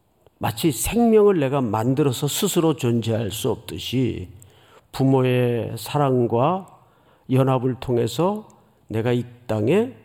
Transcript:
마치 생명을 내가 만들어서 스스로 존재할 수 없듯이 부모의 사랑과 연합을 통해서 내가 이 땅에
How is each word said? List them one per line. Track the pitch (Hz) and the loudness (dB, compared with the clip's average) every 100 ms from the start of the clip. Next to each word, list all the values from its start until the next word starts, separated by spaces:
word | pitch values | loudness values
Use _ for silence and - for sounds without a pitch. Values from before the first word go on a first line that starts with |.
| _ _ _ - | _ _ _ -8
마치 | 107 104 170 | -6 -2 -2
생명을 | 139 - 214 233 220 208 190 | -2 -2 2 4 6 6 4
내가 | 135 143 | 0 0
만들어서 | 123 107 117 135 147 120 143 | 0 0 0 2 0 0 -4
스스로 | - 202 180 160 151 | -2 -2 0 0 0
존재할 | 120 117 110 110 113 | 0 0 0 -2 -4
수 | - 127 | -4 -4
없듯이 | 104 - 82 - 123 120 85 90 - - _ _ - _ | -4 -6 -12 -6 -2 -2 -4 -10 -16 -20 _ _ -20 _
부모의 | - 135 135 127 127 123 120 104 113 | -2 2 4 2 2 0 0 -4 -8
사랑과 | - 147 139 127 120 117 139 185 180 - _ _ _ _ - | -6 0 2 2 2 2 0 0 -6 -20 _ _ _ _ -2
연합을 | 127 131 131 127 120 | 2 2 2 0 -4
통해서 | - 120 117 - 175 214 214 - _ _ - | -2 -2 -2 0 -2 -2 -8 -20 _ _ -8
내가 | 110 117 | -4 0
이 | 123 120 - - | -2 -4 -12 -6
땅에 | 110 110 185 247 - | -2 2 2 0 -6